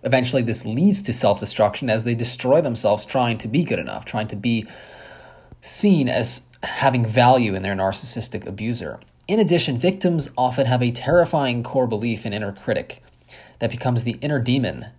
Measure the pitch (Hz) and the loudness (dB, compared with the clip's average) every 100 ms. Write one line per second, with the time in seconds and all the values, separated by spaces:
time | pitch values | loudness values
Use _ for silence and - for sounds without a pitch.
0 | 139 127 123 135 113 110 - 113 196 196 | 2 0 2 -2 -2 -4 -4 2 2 2
1 | - - - - 101 - 104 - 127 110 | -2 0 2 0 -2 0 0 0 -2 0
2 | 113 117 117 - 127 147 147 117 104 104 | 0 -2 -4 -4 2 2 2 0 2 0
3 | - 131 120 113 110 131 175 98 67 50 | 0 -2 0 -2 -2 -2 -2 -4 -6 -10
4 | - 120 110 104 117 113 110 - - - | -8 -6 -6 -4 -2 -2 -4 -16 -20 -20
5 | - - - - - - - - 208 175 | -20 -20 -20 -20 -20 -16 -4 2 6 6
6 | 127 - 120 - - _ - - 135 123 | 4 0 0 -2 -6 _ -10 0 2 2
7 | 113 110 123 131 113 95 95 95 95 95 | 2 6 6 6 4 -2 -4 -2 -2 -2
8 | - - - 104 - 98 107 117 82 58 | -4 -4 -6 -8 -10 -8 -6 -6 -6 -12
9 | _ _ - 208 190 170 156 123 170 190 | _ _ -2 2 4 4 2 0 0 2
10 | 185 170 139 - 127 120 127 127 120 120 | 0 0 -2 0 0 2 2 2 0 -2
11 | - 175 165 156 135 120 117 135 127 110 | 2 2 4 0 0 -2 -2 -2 0 -2
12 | 120 110 113 104 104 98 - 107 - - | -4 -4 -6 -6 -6 -8 -4 -4 -4 -16
13 | _ _ _ - - - 117 120 127 120 | _ _ _ -20 -20 -6 -6 -2 0 0
14 | 120 - 147 147 120 131 110 65 - | -2 -4 -2 -2 0 0 0 -6 -14